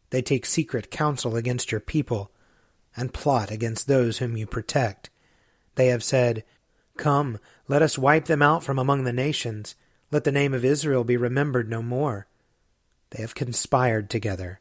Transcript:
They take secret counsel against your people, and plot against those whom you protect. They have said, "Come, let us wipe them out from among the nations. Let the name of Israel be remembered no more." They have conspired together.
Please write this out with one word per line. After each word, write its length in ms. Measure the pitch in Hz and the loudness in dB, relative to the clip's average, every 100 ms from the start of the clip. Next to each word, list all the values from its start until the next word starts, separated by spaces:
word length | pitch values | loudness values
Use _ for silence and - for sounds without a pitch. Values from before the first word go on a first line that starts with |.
| _ | _
They 100 | 131 | -2
take 240 | 127 131 | 0 0
secret 460 | - - 147 117 - | 0 -2 0 -4 -6
counsel 460 | - 151 135 127 117 | -4 -2 -2 -2 -2
against 340 | 120 123 - | -2 -2 -4
your 100 | 107 | -6
people, 500 | - 156 - 110 101 _ _ _ _ _ _ - | -2 -2 -2 -4 -6 _ _ _ _ _ _ -8
and 180 | 123 | -8
plot 360 | - 147 127 101 | -2 0 2 0
against 360 | 107 117 110 - | -4 -4 -2 2
those 320 | 135 120 - | 2 2 0
whom 180 | 123 113 | -4 -4
you 100 | 110 | -6
protect. 640 | 113 - 143 113 - - _ _ _ _ _ _ - | -8 -2 -2 -2 -4 -18 _ _ _ _ _ _ 2
They 120 | 127 | 2
have 160 | 120 | 2
said, 400 | - 131 123 110 - _ _ _ _ - | 0 2 2 0 -8 _ _ _ _ -4
"Come, 420 | 151 143 143 110 - _ - | 0 2 0 -6 -12 _ -2
let 160 | 143 | 2
us 160 | 156 139 | 2 4
wipe 280 | 135 156 156 | 4 4 2
them 160 | 147 | 4
out 200 | 147 165 | 4 4
from 160 | - 135 | 0 0
among 260 | 131 139 | 0 0
the 80 | 127 | 0
nations. 600 | 123 143 147 120 107 104 - _ _ _ | -2 -2 -2 -6 -8 -10 -16 _ _ _
Let 140 | 151 | -2
the 80 | 143 | 2
name 200 | 143 139 | 2 2
of 120 | 131 | 2
Israel 400 | 127 151 156 131 | 2 2 2 2
be 120 | 117 123 | 2 2
remembered 540 | 120 131 147 123 110 | 2 0 0 0 -2
no 120 | 117 | -4
more." 440 | 117 127 147 101 - _ _ _ _ _ _ _ _ | -4 -2 -2 -4 -10 _ _ _ _ _ _ _ _
They 120 | 113 | -12
have 120 | 110 | -10
conspired 760 | - 123 117 - 131 127 110 104 | -6 -4 -2 2 2 2 0 -2
together. 500 | 113 107 92 90 92 | -4 -4 -4 -8 -12